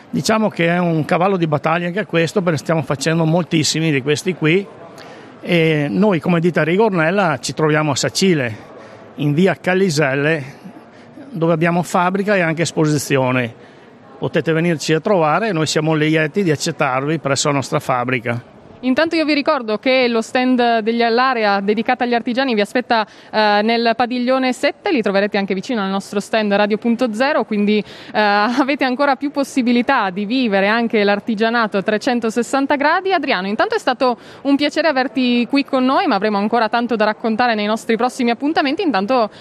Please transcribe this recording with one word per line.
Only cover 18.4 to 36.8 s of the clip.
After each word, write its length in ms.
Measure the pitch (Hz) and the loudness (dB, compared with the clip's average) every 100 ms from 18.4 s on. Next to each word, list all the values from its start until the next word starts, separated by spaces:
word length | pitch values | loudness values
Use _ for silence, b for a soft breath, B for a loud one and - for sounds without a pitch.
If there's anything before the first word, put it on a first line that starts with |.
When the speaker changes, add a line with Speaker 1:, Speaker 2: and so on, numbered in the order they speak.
| - - - - | -8 -20 -20 -6
Speaker 2:
Intanto 320 | 254 262 320 | -2 0 0
io 120 | 330 302 | 0 0
vi 80 | |
ricordo 420 | 294 320 285 220 214 | 0 0 -2 -2 -2
che 320 | 269 262 247 | 0 2 2
lo 140 | 226 | 0
stand 560 | 220 254 254 247 240 226 | -2 0 2 2 2 0
degli, 240 | 220 233 233 | 0 0 2
l'area 540 | 226 262 233 208 202 | 2 2 2 0 0
dedicata 440 | 196 208 226 254 | 0 0 0 0
agli 100 | 247 | 0
artigiani 400 | 233 247 240 269 | 0 -2 -2 0
vi 80 | 214 | 0
aspetta, 440 | 202 247 - 233 202 B B | 0 -2 0 0 -2 B B
eh, 300 | 214 214 208 | 0 2 4
nel 300 | 220 233 233 | 2 2 2
padiglione 600 | 226 240 247 247 262 254 | 0 0 -2 0 0 0
sette, 360 | 247 285 - 403 | 0 -2 -2 -2
li 120 | 285 | 0
troverete 340 | 208 196 202 202 | 2 0 0 -2
anche 160 | 196 | -2
vicino 300 | 196 220 233 | -4 -4 -4
al 80 | 190 | -2
nostro 280 | 196 - 202 | -4 -4 -6
stand 360 | - 220 214 | -2 -2 2
Radio 240 | 202 208 208 | 2 2 0
punto 340 | 233 226 254 | 0 0 0
zero, 320 | 208 269 311 | 0 0 0
quindi, 400 | 220 208 208 214 - B B | -2 0 2 0 -2 B B
eh, 80 | - | -2
avete 680 | 208 202 214 247 262 285 | 2 2 2 0 0 0
ancora 320 | 269 247 285 262 | -2 0 0 0
più 140 | 285 | -4
possibilità 800 | 285 269 269 240 240 240 269 196 | -4 -4 0 2 2 2 0 0
di 160 | 180 | -4
vivere 420 | 202 262 233 196 196 | -4 -2 0 2 2
anche 380 | 233 233 220 | 2 0 2
l'artigianato 720 | 202 202 - 208 226 233 220 202 | 2 0 -2 -2 0 0 0 -2
a 60 | |
trecentosessanta 960 | 190 214 269 240 226 240 233 269 277 285 | -2 -2 0 -2 -2 -2 -2 0 0 2
gradi. 360 | 294 359 381 | 2 0 0
Adriano, 360 | 339 277 190 196 | -2 0 -2 -2
intanto 260 | 220 403 | -2 0
è 40 | 453 | -2
stato 380 | - 247 254 233 B B | -2 0 0 -2 B B
un 120 | 277 277 | 0 2
piacere 320 | 294 311 320 | 0 0 0
averti 580 | 262 254 269 247 240 233 | 0 -2 0 2 2 2
qui 160 | 277 | 0
con 220 | 269 262 | 0 0
noi, 220 | 254 302 370 | 2 2 2
ma 80 | |
avremo 240 | 196 214 202 | 0 0 0
ancora 320 | 208 233 214 | 0 2 2
tanto 260 | 233 | 0